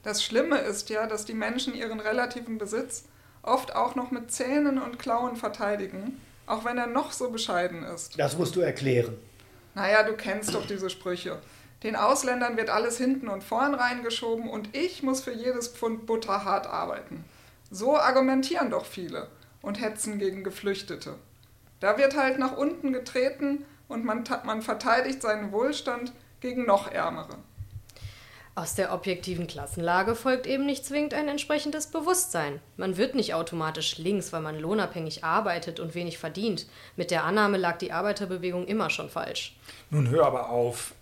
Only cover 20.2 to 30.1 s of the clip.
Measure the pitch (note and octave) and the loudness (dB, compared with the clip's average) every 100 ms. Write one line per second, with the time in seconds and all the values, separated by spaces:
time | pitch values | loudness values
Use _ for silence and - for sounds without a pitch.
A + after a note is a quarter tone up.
20.2 | G3 F#3+ F#3+ F#3 G3+ G3 - - - C3 | -2 -2 -6 -4 -2 -2 -4 -10 -10 -14
21.2 | - - - - - - G3 G#3+ C#4 C#4+ | -18 -20 -20 -20 -20 0 2 6 6 6
22.2 | C4+ C4 C4 C4 C#4+ E4+ C#4 B3+ - B3+ | 4 4 2 2 0 0 -2 -2 -2 2
23.2 | C4 C4+ C#4+ C#4+ - - - A#3 A3+ A3+ | 2 2 -2 -2 -4 -18 -8 -4 -2 -2
24.2 | A3+ A#3+ - A3 A3 B3 B3+ B3 C4+ C4 | -2 -4 -2 -4 -2 -2 4 4 2 -2
25.2 | A3+ G#3+ G#3 G#3+ C4 D4 - A#3+ B3 - | 0 -2 0 0 0 0 -4 -4 -6 -10
26.2 | - - B3+ B3 A#3+ G3 G3+ - E3 D#3+ | -20 -10 -4 -2 4 4 4 0 0 -2
27.2 | D#3+ - - - - - - - - - | -8 -14 -16 -14 -14 -14 -16 -16 -16 -16
28.2 | - - - - E3 - F#3 F3+ G3 F3+ | -20 -20 -12 -8 -4 -2 0 0 -2 -4
29.2 | F#3 E3+ E3+ C#3+ C#3+ - E3+ F3+ G3+ | -4 -4 -4 -6 -8 -2 2 4 4